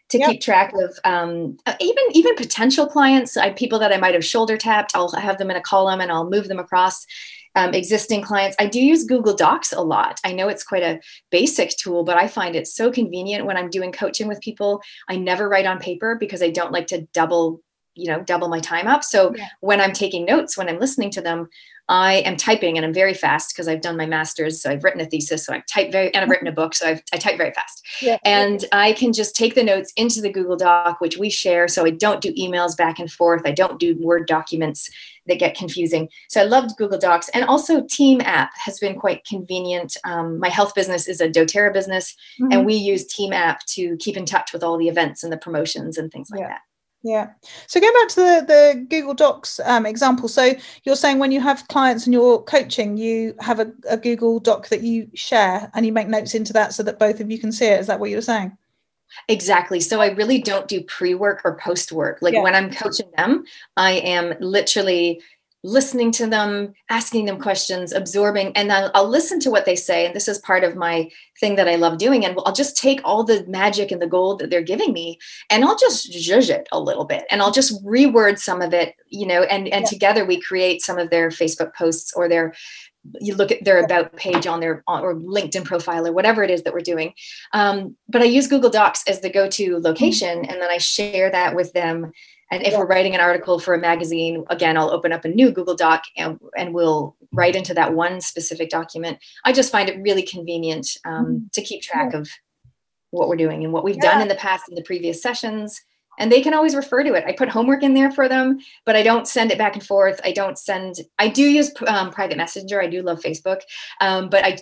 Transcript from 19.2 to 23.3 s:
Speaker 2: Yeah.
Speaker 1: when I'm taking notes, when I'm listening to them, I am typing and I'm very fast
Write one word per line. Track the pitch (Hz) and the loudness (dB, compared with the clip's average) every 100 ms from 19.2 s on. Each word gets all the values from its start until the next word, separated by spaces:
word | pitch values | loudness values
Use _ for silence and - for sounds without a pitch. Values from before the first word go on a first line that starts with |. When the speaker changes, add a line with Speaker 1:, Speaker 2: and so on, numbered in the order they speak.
| 185 117 | 2 0
Speaker 2:
Yeah. | 104 - | -14 -8
Speaker 1:
when | 196 202 | 0 2
I'm | 196 | 2
taking | 190 190 180 175 | 0 -4 -2 2
notes, | 302 - 202 | 2 0 -6
when | 180 | -4
I'm | 180 | -2
listening | 269 254 202 | -2 -2 -4
to | 190 | -4
them, | 170 170 165 _ - - - | -6 -6 -8 _ -20 -14 0
I | 185 190 196 190 | 2 4 2 0
am | 180 | -2
typing | - 220 175 165 | 0 2 0 -2
and | 160 | -2
I'm | |
very | 175 190 | 2 2
fast | 190 143 | 2 0